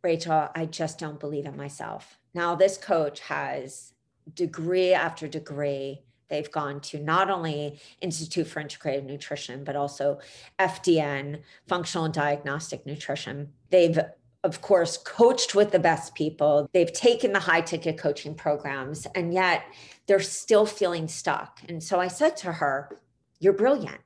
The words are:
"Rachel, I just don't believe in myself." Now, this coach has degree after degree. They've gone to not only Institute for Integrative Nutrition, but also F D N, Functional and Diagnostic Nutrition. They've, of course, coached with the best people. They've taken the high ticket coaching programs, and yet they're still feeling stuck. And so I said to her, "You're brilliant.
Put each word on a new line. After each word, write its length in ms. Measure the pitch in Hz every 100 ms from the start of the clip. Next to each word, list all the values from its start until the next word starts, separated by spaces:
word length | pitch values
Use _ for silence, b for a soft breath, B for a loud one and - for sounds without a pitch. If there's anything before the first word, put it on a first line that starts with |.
"Rachel, 460 | 180 165 170 156 147
I 120 | 165 160
just 340 | - 160 -
don't 200 | 160 147
believe 280 | 147 147 143
in 100 | 139
myself." 600 | 143 - - - - _ _ 175
Now, 180 | 170
this 240 | 170 190 190
coach 440 | - 185 151 143
has 720 | - 143 139 139 135 - - _ _ _ -
degree 640 | - 170 165 165 185 180
after 340 | 180 160 - 151
degree. 760 | 160 156 143 143 139 135 143 _ _ _
They've 240 | 151 147
gone 300 | 156 143 143
to 180 | 143 147
not 320 | 151 170 190
only 480 | 185 165 147 147 147 B B
Institute 460 | 185 160 160 180 151
for 140 | -
Integrative 440 | 147 - 156 139 135
Nutrition, 580 | 143 - 143 - 127
but 120 | 143 143
also 440 | 143 - 143 143 B B B -
F 240 | 190 -
D 160 | - 160
N, 400 | 147 139 143 151 B B -
Functional 380 | 180 165 175 160
and 80 |
Diagnostic 720 | 160 147 147 143 143 160 - 135
Nutrition. 680 | 143 - 143 - 143 143 _ _
They've, 260 | 185 170 165 - - _ _
of 160 | 185 165
course, 360 | - 190 165 -
coached 560 | - - 240 254 -
with 180 | 202 208
the 60 | 190
best 380 | 165 160 - -
people. 520 | 156 160 151 147 147
They've 180 | 185 170
taken 400 | - 240 233 -
the 80 | 196
high 220 | 185 170
ticket 380 | 165 165 165 156
coaching 340 | 151 147 147
programs, 720 | 160 160 147 143 139 131 160 -
and 180 | 196 170
yet 320 | 180 185 165 - B B B -
they're 120 | 196
still 460 | 190 - - 214 214
feeling 420 | - 180 170 160
stuck. 520 | - - 139 - - -
And 140 | 170
so 160 | 160 180
I 80 | 180
said 300 | - 311 -
to 160 | 185
her, 440 | 165 147 135 143 - _ _ _ _
"You're 140 | 180
brilliant. 460 | 196 240 277 170 -